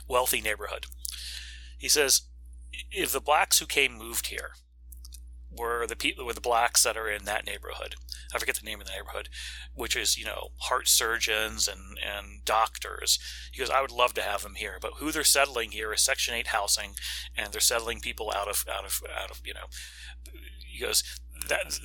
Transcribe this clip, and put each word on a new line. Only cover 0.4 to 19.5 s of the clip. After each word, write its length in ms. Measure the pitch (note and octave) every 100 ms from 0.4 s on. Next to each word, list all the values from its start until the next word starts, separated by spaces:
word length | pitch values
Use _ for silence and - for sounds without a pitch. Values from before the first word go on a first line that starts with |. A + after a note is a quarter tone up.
neighborhood." 460 | A2 G#2 G2+ - - - - - - - - - - -
He 100 | C3
says, 340 | D3 C3+ - - - - - - - -
"If 220 | - D#3
the 80 | C#3
blacks 380 | C#3 D#3 F#3+ -
who 80 | D#3
came 300 | C#3+ C3+ A2+
moved 300 | A2+ A2 -
here 240 | - E3+ - - - - - - - - - -
were 360 | - A#2 A#2+ A#2
the 100 | A#2
people, 280 | C#3+ - B2
were 60 |
the 80 | A2
blacks 420 | B2 A#2 A#2 -
that 140 | A#2+ A2
are 120 | A2
in 140 | G#2
that 220 | G2+ A2 G#2
neighborhood," 480 | G2+ F2+ - - - - - -
I 40 | A#2
forget 180 | - -
the 100 | G#2+
name 140 | G#2+
of 60 | F#2+
the 60 |
neighborhood, 360 | F#2+ G2+ G#2 G#2+ - - - -
which 200 | - A2+ B2
is, 220 | G#2 -
you 60 |
know, 240 | G#2+ - - -
heart 300 | - B2+ -
surgeons 800 | - A2+ A2+ A2+ A2 A2 A2 G#2
and, 300 | F#3+ G2 G2+
and 400 | G#2+ G2+ G2+ -
doctors. 760 | - A2 A2+ - G2+ - - - - - -
He 60 | -
goes, 100 | A#2+
"I 100 | C3
would 120 | C3+
love 220 | A#2+ B2
to 80 | A2+
have 200 | G2 G2+
them 140 | G2+ G2
here, 220 | G#2+ F#2+
but 140 | A2 -
who 160 | D3
they're 120 | D#3
settling 460 | C#3 C#3+ C#3+ B2 A2+
here 220 | G#2 A2
is 100 | G#2
Section 320 | - C3 -
eight 140 | A#2 A#2+
housing, 460 | A2 G2+ - G#2 G2+ - - - -
and 160 | G#2+
they're 80 | G#2
settling 400 | - A#2 A2+ A2
people 320 | A#2+ A#2 G#2+
out 140 | G2+ G2+
of, 160 | G2+ -
out 120 | G2+
of, 160 | G2 - A2+ -
out 80 | G2
of, 100 | -
you 100 | -